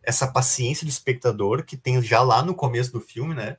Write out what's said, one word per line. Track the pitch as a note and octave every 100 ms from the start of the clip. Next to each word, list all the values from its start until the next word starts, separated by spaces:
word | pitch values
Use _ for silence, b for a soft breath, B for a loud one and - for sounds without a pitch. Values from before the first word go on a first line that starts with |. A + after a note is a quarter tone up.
essa | - - B2+
paciência | B2+ B2+ - A#2+ D3+
do | D#3
espectador | C3 - B2+ B2 G#2 G2+ C3+
que | - C#3+
tem | C3 B2+
já | A2+ A2+
lá | G2+ A2+
no | E3
começo | F3+ B2+ A#2+ B2
do | A#2
filme, | - A#2 D3
né? | C#3+ G#2+